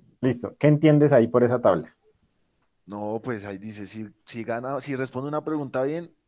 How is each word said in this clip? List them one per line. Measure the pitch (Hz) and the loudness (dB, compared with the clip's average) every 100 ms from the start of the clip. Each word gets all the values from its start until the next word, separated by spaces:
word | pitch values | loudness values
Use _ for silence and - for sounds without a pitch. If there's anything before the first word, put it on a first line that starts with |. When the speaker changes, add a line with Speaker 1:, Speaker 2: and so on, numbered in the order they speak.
| _ _ | _ _
Speaker 1:
Listo. | 131 123 98 - | -2 -2 -6 0
¿Qué | 147 | 2
entiendes | 147 156 147 147 | 4 6 6 6
ahí | 135 117 | 6 4
por | 123 | 4
esa | 120 123 | 2 4
tabla? | 110 85 76 _ _ _ _ _ _ _ _ _ - | 2 2 -2 _ _ _ _ _ _ _ _ _ -14
Speaker 2:
No, | 101 104 113 | -10 -6 -6
pues | 117 113 | -6 -8
ahí | 101 98 | -8 -12
dice, | 107 107 98 | -12 -14 -14
si, | 110 107 _ - | -12 -14 _ -16
si | 117 | -12
gana, | 110 117 131 139 | -6 -6 -6 -8
si | 135 131 | -6 -6
responde | 131 127 139 | -6 -6 -6
una | 151 | -6
pregunta | 151 156 139 127 | -4 -6 -4 -4
bien, | 135 160 170 _ | -2 -4 -10 _